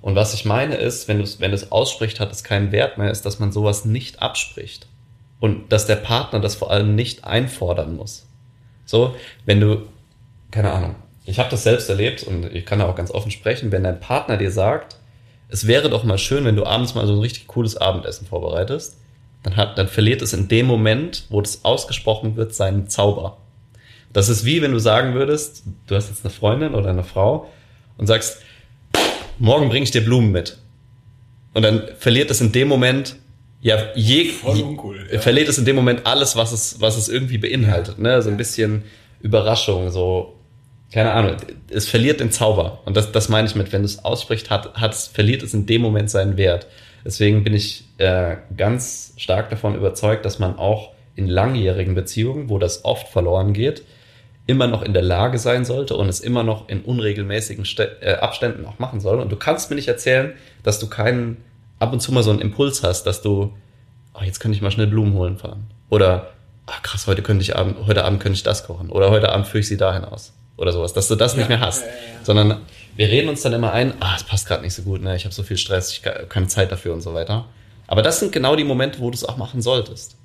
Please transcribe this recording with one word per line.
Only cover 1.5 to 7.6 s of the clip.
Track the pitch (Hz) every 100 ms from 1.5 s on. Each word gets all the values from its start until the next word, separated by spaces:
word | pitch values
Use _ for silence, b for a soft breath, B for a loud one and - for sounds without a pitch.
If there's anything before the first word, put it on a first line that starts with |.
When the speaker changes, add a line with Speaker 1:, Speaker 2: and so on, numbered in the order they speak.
Speaker 1:
du's | 98 -
aussprichst, | 110 127 - 110 -
hat | 104
es | -
keinen | - 101 101
Wert | 101 135 -
mehr, | 101
ist, | 101 101
dass | -
man | 110
sowas | 104 104 101
nicht | 110 117 127 -
abspricht. | - - - - - - - - _ - - _
Und | 110 80 -
dass | 107 -
der | 104
Partner | - 120 - 110
das | 104
vor | - -
allem | 104 104
nicht | 107 123 -
einfordern | - 117 127 -